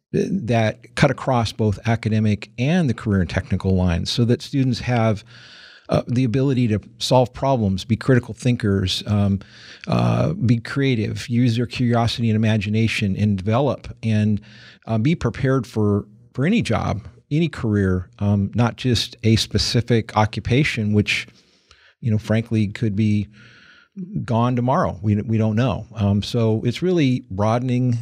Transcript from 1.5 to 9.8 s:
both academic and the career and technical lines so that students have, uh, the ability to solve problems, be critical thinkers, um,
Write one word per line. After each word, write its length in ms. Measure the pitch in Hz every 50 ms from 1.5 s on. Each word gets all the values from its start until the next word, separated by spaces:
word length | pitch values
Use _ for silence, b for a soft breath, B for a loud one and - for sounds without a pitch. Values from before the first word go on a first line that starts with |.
both 280 | - - 110 107 98 - -
academic 600 | 113 117 113 - 107 110 107 110 107 101 - - - -
and 320 | - 123 147 175 185 165 127
the 60 | 110
career 260 | - - 110 101 95
and 80 | 85 -
technical 460 | - 85 - - 98 90 - 95 95
lines 340 | 90 92 90 85 87 95 -
so 160 | - - 117
that 160 | 113 117 -
students 380 | - - - 139 131 131 117 -
have, 440 | - 123 123 117 113 113 104 - - B B B B B B B B B B B B B
uh, 120 | 107 107 -
the 160 | - 120 123 131
ability 440 | 117 104 135 135 143 127 123 123 107
to 120 | 107 98 - - -
solve 340 | - - - 127 127 127 -
problems, 540 | - - 135 135 135 117 107 95 95 92 -
be 100 | - 117
critical 380 | 117 - - 131 120 - - 104
thinkers, 720 | - - 127 120 - - 101 98 98 92 92 - - -
um, 340 | 110 104 104 101 98 98 95 B B B B B B B B